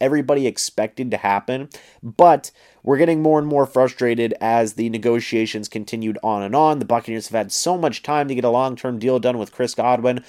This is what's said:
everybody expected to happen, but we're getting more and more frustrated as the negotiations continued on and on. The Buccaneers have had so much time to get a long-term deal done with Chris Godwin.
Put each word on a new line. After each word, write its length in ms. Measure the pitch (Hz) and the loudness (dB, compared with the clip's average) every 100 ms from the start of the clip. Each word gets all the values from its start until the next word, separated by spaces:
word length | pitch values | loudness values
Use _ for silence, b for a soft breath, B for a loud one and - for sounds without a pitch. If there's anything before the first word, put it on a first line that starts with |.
everybody 460 | 131 147 135 143 127 | 0 2 2 0 0
expected 640 | - - - 110 - 127 | -4 -6 -4 -4 -4 -6
to 60 | 107 | -2
happen, 520 | 101 101 - 127 143 B B B | 0 0 -2 -6 -8 B B B
but 500 | 117 - 175 143 - b b b | -10 6 6 6 0 b b b
we're 120 | - 135 | -2 2
getting 240 | 165 160 | 4 2
more 200 | 156 156 | 2 2
and 80 | 147 | 2
more 180 | 143 135 | 2 2
frustrated 680 | 127 127 - 123 117 117 - | 2 2 2 0 0 -2 -2
as 340 | 110 117 113 | 0 2 2
the 140 | 107 117 | -2 -4
negotiations 800 | 110 113 117 117 113 110 107 107 | -2 0 0 0 -2 -2 -4 -8
continued 480 | 113 104 117 110 104 | -10 -8 -6 -6 -4
on 200 | 110 104 | -2 -2
and 120 | 98 | 0
on. 240 | 127 156 147 | 2 2 2
The 60 | |
Buccaneers 440 | 107 117 110 113 - | 0 -2 -2 -10 -4
have 80 | 113 | -4
had 160 | 101 | -4
so 240 | - - 180 | -4 -2 0
much 280 | 160 110 | -2 -4
time 240 | - 147 143 | -4 -2 -2
to 60 | 127 | -2
get 80 | |
a 60 | 120 | 0
long-term 500 | 120 131 120 127 117 | 0 0 -4 -8 -4
deal 180 | 117 127 | 0 0
done 180 | 123 123 | 0 -2
with 160 | 104 | -6
Chris 220 | - 123 | -4 -4
Godwin. 500 | - 117 123 123 123 | 0 0 2 2 -2